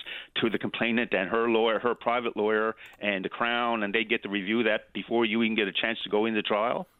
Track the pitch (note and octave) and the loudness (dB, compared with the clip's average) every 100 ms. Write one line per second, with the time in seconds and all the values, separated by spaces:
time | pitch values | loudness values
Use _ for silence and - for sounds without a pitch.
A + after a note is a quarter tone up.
0 | - - - - A#2 F#2+ A2 - A#2 A#2 | -6 -12 -10 -2 0 0 -2 -2 0 0
1 | A#2+ F#2+ F#2 A2+ A#2 A2+ A2+ G#2 A#2+ A2+ | 0 0 0 0 2 4 4 2 0 -2
2 | - A#2+ A#2 G#2+ G#2+ A2 A2 A2 - - | 0 0 -2 0 2 2 0 -4 -12 -6
3 | G#2 G2 F#2+ - A#2 A#2+ A#2+ A#2 G2+ G#2+ | -2 -2 -2 -2 0 2 0 0 0 0
4 | A2 A2+ G#2+ G2+ F#2+ A2+ A2 G#2+ - - | 0 -2 -2 -4 0 2 2 2 -2 -10
5 | - A#2 A#2 A2+ A2+ A2 G2+ E2+ A2+ A2+ | -2 2 2 2 0 0 0 -2 -2 -4
6 | F#2 G#2 A2+ G#2+ - G#2+ A2+ D3 F#3 | -2 0 0 0 0 0 0 -2 -6